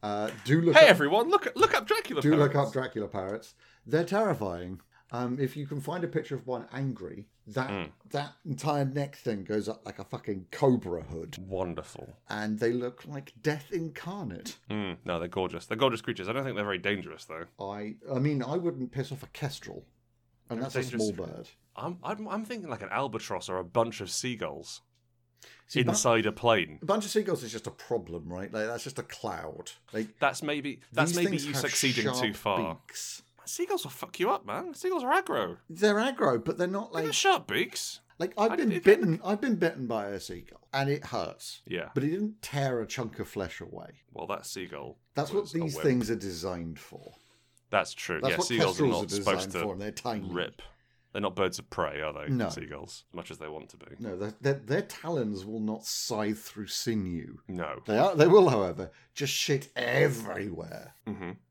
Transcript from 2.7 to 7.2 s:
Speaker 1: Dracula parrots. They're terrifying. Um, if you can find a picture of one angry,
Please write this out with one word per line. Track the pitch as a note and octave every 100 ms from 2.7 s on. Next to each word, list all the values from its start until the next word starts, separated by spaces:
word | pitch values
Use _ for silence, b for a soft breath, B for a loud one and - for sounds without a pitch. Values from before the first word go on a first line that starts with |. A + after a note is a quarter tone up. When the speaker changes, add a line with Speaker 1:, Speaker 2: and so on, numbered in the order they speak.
Speaker 1:
Dracula | C3+ B2+ - G#2
parrots. | G#2 F#2+ A2 - _ b b -
They're | D3
terrifying. | E3+ G3 A3 C#3 G2+ F2 F2+ F#2+ _ b _
Um, | A#2+ B2 B2+
if | C3+ D3
you | C#3
can | D3
find | C#3 E3+
a | E3+
picture | D#3+ -
of | C3+ A2+
one | B2+ A2+
angry, | B2 C#3 A2 F#2 -